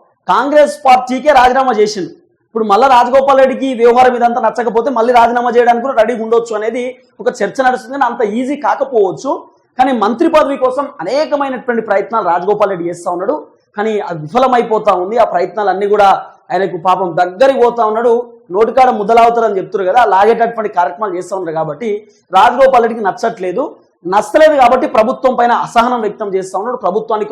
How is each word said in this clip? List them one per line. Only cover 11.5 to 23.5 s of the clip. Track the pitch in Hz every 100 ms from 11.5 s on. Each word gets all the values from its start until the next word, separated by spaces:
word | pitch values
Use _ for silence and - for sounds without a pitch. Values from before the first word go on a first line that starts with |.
| 247 240 233
ప్రయత్నాలు | 214 202 202 226 180
రాజగోపాల్ | 180 185 208 202
రెడ్డి | 185 170
చేస్తా | 170 185
ఉన్నాడు, | 175 202 302 - _ _ 208
కానీ | 220 208
అది | 175 165
విఫలమైపోతా | 151 240 262 247 202 214 208
ఉంది. | 180 185 233
ఆ |
ప్రయత్నాలన్నీ | 208 175 185 214 196 185 202
కూడా | 208 196 180 - - -
ఆయనకు | 180 190 165
పాపం | 185 185 185 165
దగ్గరికి | 180 190 269 247
పోతా | 240 233 220
ఉన్నాడు. | 220 240 233 - - -
నోటికాడ | 185 226 247 254
ముద్దలాగుతారని | 220 202 233 233 233 220 190
చెప్తున్నారు | 165 202 185
కదా, | 247
లాగేటటువంటి | 226 190 214 233 226 226 208 175
కార్యక్రమాలు | 175 - 208 175
చేస్తా | 180 190
ఉన్నారు. | 165
కాబట్టి | 160 156 147 233 208 - _ - 185
రాజగోపాల్ | 240 262 262 247
రెడ్డికి | 226 226 196
నచ్చట్లేదు, | - 233 180 185